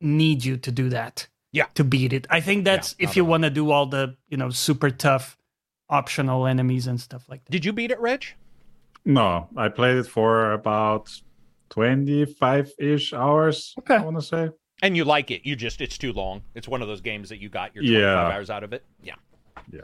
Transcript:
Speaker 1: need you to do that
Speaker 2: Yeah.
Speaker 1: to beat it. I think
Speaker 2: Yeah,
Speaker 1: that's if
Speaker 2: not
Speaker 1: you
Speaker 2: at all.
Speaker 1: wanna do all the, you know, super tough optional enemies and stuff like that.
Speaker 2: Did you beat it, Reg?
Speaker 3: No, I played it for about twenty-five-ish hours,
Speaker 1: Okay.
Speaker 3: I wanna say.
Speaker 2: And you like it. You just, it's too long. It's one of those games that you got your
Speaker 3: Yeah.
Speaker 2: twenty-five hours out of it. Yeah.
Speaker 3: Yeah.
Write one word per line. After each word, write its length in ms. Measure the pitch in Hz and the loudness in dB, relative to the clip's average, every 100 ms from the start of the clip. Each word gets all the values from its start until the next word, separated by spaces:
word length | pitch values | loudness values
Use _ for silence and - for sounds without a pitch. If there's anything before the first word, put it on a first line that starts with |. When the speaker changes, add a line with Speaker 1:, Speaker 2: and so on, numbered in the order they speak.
Speaker 1:
need 440 | 151 151 160 143 | 0 4 4 2
you 120 | 127 131 | 0 -4
to 120 | 131 | -4
do 180 | 120 127 | -2 -2
that 360 | 123 117 - - _ _ | -2 -6 -10 -14 _ _
Speaker 2:
Yeah. 140 | 151 - | -2 0
Speaker 1:
to 80 | - | 2
beat 280 | 139 131 127 | 2 2 2
it. 140 | 135 - | -2 0
I 100 | 165 | 0
think 200 | 190 202 190 | 0 0 2
Speaker 2:
Yeah, 100 | 190 | 0
Speaker 1:
that's 180 | - - | -2 -4
if 120 | 180 | 0
Speaker 2:
not 60 | 185 | 2
Speaker 1:
you 60 | |
Speaker 2:
at 40 | 170 | 4
all. 40 | |
Speaker 1:
wanna 200 | 165 156 | 4 2
do 200 | 139 151 | 0 2
all 140 | 143 139 | 2 2
the, 300 | 135 135 131 _ | -2 -4 -8 _
you 80 | 143 | -6
know, 140 | 127 | -4
super 400 | 123 - 139 147 | -2 0 2 0
tough 460 | 127 147 135 - - _ _ _ _ - | 2 2 2 0 -16 _ _ _ _ -2
optional 580 | 147 - - 135 131 131 | -2 -2 -2 0 0 2
enemies 400 | 131 127 127 123 | 2 0 0 -2
and 140 | 123 | -6
stuff 280 | - 123 - | -8 -16 -18
like 160 | 131 | -20
that. 60 | - | -6
Speaker 2:
Did 140 | 175 | -4
you 80 | 170 | -2
beat 180 | 214 233 | -4 -4
it, 80 | 233 | -2
Reg? 240 | 233 269 - - - - - - _ _ | -2 -2 -6 -18 -20 -20 -20 -20 _ _
Speaker 3:
No, 440 | - 135 101 85 85 - | 2 4 4 0 -6 -4
I 120 | 107 | -2
played 280 | - 123 127 | 2 2 2
it 100 | 120 | 0
for 460 | - 110 113 110 | 2 4 4 2
about 580 | 107 107 107 107 107 - - - _ _ _ _ | 0 0 0 0 -2 -6 -18 -20 _ _ _ _
twenty-five-ish 1400 | - 117 135 139 143 147 - 127 139 143 - 143 147 - | -2 2 2 0 0 0 0 2 2 0 -4 0 0 -2
hours, 600 | 135 135 151 160 - - - | -2 2 4 2 0 -8 -10
Speaker 1:
Okay. 180 | - 233 | 0 0
Speaker 3:
I 40 | |
wanna 220 | 156 160 | 0 -6
say. 280 | 147 165 160 - _ _ | -6 -4 -4 -8 _ _
Speaker 2:
And 140 | 196 170 | 0 2
you 80 | |
like 260 | 147 151 139 | 2 2 0
it. 120 | 95 | -6
You 100 | 135 | -6
just, 260 | 135 117 - | -6 -6 -8
it's 160 | 127 - | -10 -8
too 140 | 131 | -8
long. 300 | 101 95 98 - | -6 -6 -8 -14
It's 120 | 117 117 | -16 -8
one 160 | 127 | -8
of 60 | 107 | -6
those 120 | 101 | -8
games 280 | 110 107 98 | -10 -10 -12
that 100 | 107 | -16
you 100 | 101 | -12
got 260 | 92 95 | -10 -10
your 100 | - | -2
Speaker 3:
Yeah. 160 | 135 110 101 | 4 6 6
Speaker 2:
twenty-five 220 | 92 87 | 4 2
hours 160 | 98 101 | -2 -6
out 140 | 104 | -10
of 80 | 104 | -10
it. 120 | 123 - _ | -12 -14 _
Yeah. 120 | 95 - _ _ _ - - | -20 -20 _ _ _ -20 -20
Speaker 3:
Yeah. 80 | 73 | -20